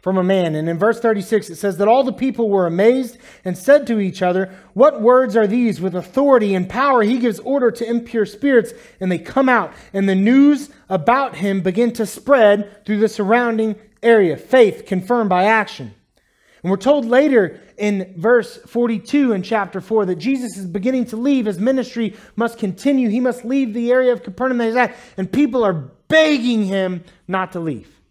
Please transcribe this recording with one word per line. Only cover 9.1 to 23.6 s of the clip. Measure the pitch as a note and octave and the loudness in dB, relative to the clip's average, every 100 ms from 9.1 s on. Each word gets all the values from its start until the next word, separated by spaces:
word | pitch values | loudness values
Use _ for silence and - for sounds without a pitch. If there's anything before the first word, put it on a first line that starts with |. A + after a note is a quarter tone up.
they | F3 | -4
come | - - C4 | -4 -2 2
out." | A#3+ E3+ - - | 2 -2 -12 -10
And | G3 G3 | -4 0
the | F#3+ | 2
news | G3+ C4 C#4+ C#4+ C#4+ - _ | 4 6 6 4 -4 -20 _
about | F#3+ D3 B3+ C4+ D3 | -2 0 0 -2 -4
him | G3 G3 | -4 -2
began | F3+ F#3 A#3+ | -2 0 -2
to | A#3 | -2
spread | G#3+ - - C#4 G#3+ G#3 G3+ - | -8 -8 2 4 6 4 -2 -14
through | - G#3+ | -6 0
the | G#3+ | 0
surrounding | - G3 A#3 A#3+ A3 A3 G#3+ _ _ | -2 0 0 0 -2 -4 -6 _ _
area. | A#3 A3+ F#3 C#3+ | 4 4 4 -2
Faith | - C4 G#3+ - - | 0 4 4 2 -6
confirmed | F#3 F#3 A#3+ G#3 | -6 -2 -2 0
by | F3+ | 2
action. | G3 A3 G3+ - B2 G2 _ _ _ _ _ _ | 2 2 0 -10 -16 -18 _ _ _ _ _ _
And | F3 | -4
we're | F#3+ | -2
told | G#3+ D4 A#3 | 2 0 2
later | B3 D4+ B3+ F3 - - - | 2 4 2 2 -4 -20 -6
in | G#3 G3+ F#3 F#3 | -4 -4 -6 -4
verse | G3+ B3 G3+ - - | 2 2 0 -14 -8
forty-two | A#3 A#3+ A3 - D4 C4+ | -4 -2 -2 -2 0 0
in | G3+ | 0
chapter | F3+ A3+ F#3+ F#3+ | -2 -4 -4 -10
four | F#3 A3 F#3+ | -2 -2 0
that | F3 | -4
Jesus | F#3+ C4+ B3 F#3 | -4 -4 -6 -10
is | F#3 | -10
beginning | F#3 G#3 C4 A#3+ | -4 -2 -2 -4
to | A3 | -4
leave. | B3+ C4+ G#3+ | 0 0 0
His | F3 | -2
ministry | A3+ C4+ B3 A#3 A3 G#3+ - | -2 -2 -4 -6 -6 -8 -16
must | - A3+ A3+ | -6 -6 -4
continue. | G3+ F#3 C#4 C#4 A#3+ | -8 -4 -2 0 0
He | A3 | 0
must | B3+ A#3+ | -2 -4
leave | A3+ C#4 | -4 -2